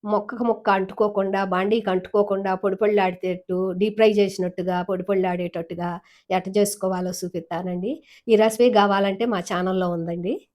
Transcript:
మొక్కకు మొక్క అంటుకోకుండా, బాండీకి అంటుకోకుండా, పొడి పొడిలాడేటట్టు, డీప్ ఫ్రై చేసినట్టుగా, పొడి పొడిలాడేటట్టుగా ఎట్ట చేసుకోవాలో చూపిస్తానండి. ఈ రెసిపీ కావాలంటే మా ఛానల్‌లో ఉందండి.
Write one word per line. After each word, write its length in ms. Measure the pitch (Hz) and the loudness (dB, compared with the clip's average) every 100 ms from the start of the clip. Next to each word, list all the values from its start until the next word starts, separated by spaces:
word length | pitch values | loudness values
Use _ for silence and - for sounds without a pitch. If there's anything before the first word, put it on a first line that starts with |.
మొక్కకు 400 | 208 208 208 247 | 0 -2 -2 -4
మొక్క 220 | 240 226 220 | 0 0 2
అంటుకోకుండా, 680 | 196 190 - 214 208 196 190 | 2 0 0 0 2 -2 -2
బాండీకి 440 | 196 185 196 226 208 | 0 0 0 0 0
అంటుకోకుండా, 600 | 185 185 208 202 196 196 | -2 0 0 2 0 -2
పొడి 220 | 185 202 190 | -2 -2 0
పొడిలాడేటట్టు, 800 | 214 208 185 180 185 180 _ 185 190 | 2 2 2 -2 -6 -6 _ -2 -2
డీప్ 240 | 180 214 208 | 0 -2 4
ఫ్రై 120 | 220 | 4
చేసినట్టుగా, 680 | 208 196 196 180 180 180 180 | 4 0 0 -4 -2 -4 -2
పొడి 220 | 175 185 | -2 -4
పొడిలాడేటట్టుగా 840 | 185 196 185 180 175 170 170 175 175 170 _ _ _ | -2 0 0 -2 -6 -6 -10 -8 -6 -8 _ _ _
ఎట్ట 160 | 185 190 | -4 0
చేసుకోవాలో 600 | 196 202 - 190 185 180 | 2 0 0 -4 -2 -4
చూపిస్తానండి. 800 | 175 180 175 165 165 180 180 190 311 _ - - | -6 -6 -8 -6 -6 -4 -4 -4 -6 _ -16 2
ఈ 100 | 214 | 4
రెసిపీ 320 | 220 220 247 | 4 4 4
కావాలంటే 560 | 214 202 196 196 190 240 | 6 4 4 0 0 -2
మా 140 | 202 | -2
ఛానల్‌లో 460 | 175 180 185 190 180 | -2 -2 0 0 0
ఉందండి. 440 | 175 165 170 175 339 _ | -2 -4 -4 -4 -6 _